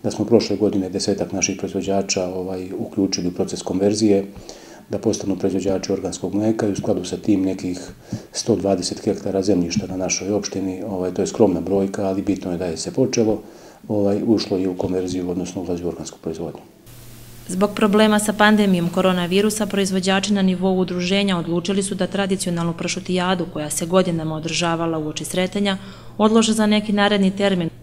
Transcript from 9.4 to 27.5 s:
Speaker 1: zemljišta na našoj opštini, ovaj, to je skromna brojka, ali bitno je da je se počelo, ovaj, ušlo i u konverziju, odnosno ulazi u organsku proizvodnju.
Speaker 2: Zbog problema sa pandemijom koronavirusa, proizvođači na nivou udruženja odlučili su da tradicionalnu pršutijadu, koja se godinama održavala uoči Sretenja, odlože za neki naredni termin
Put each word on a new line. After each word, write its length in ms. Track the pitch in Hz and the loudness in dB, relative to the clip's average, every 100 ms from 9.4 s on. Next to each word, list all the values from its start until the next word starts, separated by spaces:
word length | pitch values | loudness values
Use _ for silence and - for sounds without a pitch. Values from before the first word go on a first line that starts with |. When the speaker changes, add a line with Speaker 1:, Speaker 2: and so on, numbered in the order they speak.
Speaker 1:
zemljišta 440 | 95 92 85 - 90 | 2 2 2 -2 -4
na 100 | 92 | -4
našoj 360 | 90 - 92 | -4 -4 -2
opštini, 500 | 104 - 98 95 92 90 | -2 -2 -6 -6 -6 -6
ovaj, 260 | 95 90 | -4 -2
to 80 | 90 | -2
je 40 | 90 | -2
skromna 340 | - 104 85 | 4 4 4
brojka, 440 | 87 98 98 98 98 | 0 0 0 -2 -2
ali 160 | 95 | 0
bitno 300 | 98 90 95 | -2 -2 -2
je 60 | 87 | -4
da 60 | |
je 120 | 90 80 | -4 -4
se 140 | 92 | -4
počelo, 500 | 90 123 - 110 104 - - - - - | 0 2 2 2 0 -6 -20 -20 -20 -4
ovaj, 340 | 107 101 101 - | 0 2 2 2
ušlo 320 | 104 - 95 | 2 2 0
i 80 | 95 | 0
u 80 | |
konverziju, 560 | 92 95 92 92 92 90 | -2 -2 -2 -2 -4 -4
odnosno 320 | 90 90 98 | -4 -4 -6
ulazi 220 | 87 87 | -6 -4
u 40 | 87 | -4
organsku 300 | 80 76 - | -6 -12 -10
proizvodnju. 380 | 82 80 80 - - - - - - - - - - | -10 -6 -8 -10 -20 -20 -20 -20 -20 -18 -18 -18 -8
Speaker 2:
Zbog 220 | 185 202 | 0 0
problema 440 | 196 214 208 214 214 | 2 2 4 4 4
sa 140 | 214 | 0
pandemijom 560 | 208 214 214 202 180 170 | 4 6 6 4 4 2
koronavirusa, 800 | 180 185 180 175 190 214 214 202 | 2 2 2 2 2 2 0 -2
proizvođači 680 | 196 196 190 185 190 196 | 0 0 0 0 0 2
na 100 | 202 | 2
nivou 360 | 190 175 190 185 | 2 2 2 2
udruženja 600 | 180 180 180 196 202 175 | 0 -2 0 2 2 0
odlučili 440 | 165 175 170 196 | 0 -2 0 -2
su 120 | 196 | -2
da 120 | 185 180 | -2 -2
tradicionalnu 680 | 196 196 190 180 170 170 | 0 0 0 0 -2 -2
pršutijadu, 760 | 165 180 185 185 180 180 185 165 | -2 -4 -4 -2 0 0 0 -2
koja 180 | - 151 | -6 -6
se 160 | - 165 | -4 2
godinama 480 | 185 180 165 160 | 2 2 0 -2
održavala 640 | 156 160 156 170 165 165 160 | -4 -4 -2 0 0 0 -2
uoči 260 | 151 151 | -4 -6
Sretenja, 540 | 156 175 185 202 202 190 - - - - | -4 -2 0 0 0 0 -6 -16 -14 2
odlože 340 | 214 226 226 | 6 6 4
za 140 | 226 214 | 4 4
neki 260 | 214 214 | 4 2
naredni 380 | 202 202 208 190 | 2 4 6 4
termin 400 | 190 202 | 4 2